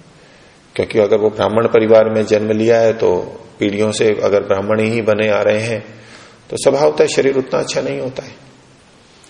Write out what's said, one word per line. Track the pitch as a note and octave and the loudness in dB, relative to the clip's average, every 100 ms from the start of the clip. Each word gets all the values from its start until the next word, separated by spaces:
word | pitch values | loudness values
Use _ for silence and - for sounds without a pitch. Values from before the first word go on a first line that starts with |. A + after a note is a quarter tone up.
| - - - - - _ _ | -20 -20 -20 -20 -20 _ _
क्योंकि | - F#2+ A2 | -8 -2 0
अगर | G2+ G#2+ | 2 2
वो | G#2+ | 0
ब्राह्मण | G#2 G2 A2 A#2 | 0 0 0 2
परिवार | A#2 A2 A2 A2 | 2 4 4 4
में | A2 G#2 | 0 0
जन्म | G#2+ G#2+ | 0 0
लिया | G#2+ A2+ A#2 | 0 2 2
है | A2+ | 2
तो | A2 G2+ F2+ G2+ - - - | 2 0 -2 -4 -14 -20 -6
पीढ़ियों | G#2 G2+ G#2+ | -4 -2 -2
से | G#2+ A2 G#2 | 0 0 0
अगर | G#2+ G2 | 0 0
ब्राह्मण | G2 G2 G2+ G#2+ | 0 -2 -2 -2
ही | A2 A#2 | -2 -2
बने | G#2+ G#2 G#2+ | -2 0 0
आ | G2+ | 0
रहे | G#2 G#2+ | 0 0
हैं | A2+ G#2+ - - - - - - - | -2 -6 -10 -20 -20 -20 -20 -20 -14
तो | A2 | 0
स्वभावतः | C#3+ C#3 D3+ D3+ D3+ | 2 4 2 2 2
शरीर | C#3+ C3 C3+ | 2 0 -2
उतना | C3 D3 | -2 -4
अच्छा | D3+ C#3 | -4 -6
नहीं | C3+ C#3 | -6 -6
होता | C3 C3 | -8 -10
है। | - - - - _ _ _ _ _ _ | -14 -20 -20 -20 _ _ _ _ _ _